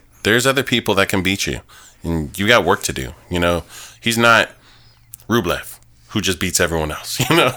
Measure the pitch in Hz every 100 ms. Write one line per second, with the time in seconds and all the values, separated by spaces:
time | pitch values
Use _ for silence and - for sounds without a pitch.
0 | _ _ - 117 131 135 120 117 110 98
1 | 95 98 90 98 - 65 - - - _
2 | 82 82 71 - 101 120 82 104 - 69
3 | 64 - - 90 87 87 - - - -
4 | 117 117 117 113 92 - _ - _ _
5 | _ - - 113 87 69 - - _ _
6 | - 110 92 87 92 - 85 82 76 76
7 | - - - 165 131